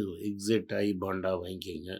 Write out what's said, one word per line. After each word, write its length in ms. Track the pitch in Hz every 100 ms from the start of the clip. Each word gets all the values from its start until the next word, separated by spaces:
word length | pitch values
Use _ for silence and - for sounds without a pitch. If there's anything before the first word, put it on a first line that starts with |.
| 95 - 104
எக்ஸிட் 420 | 101 104 110 - 104
ஆகி 160 | 104 92
பாண்டா 300 | 95 95 95 92
வாங்கிக்கோங்க. 500 | 87 92 92 80 87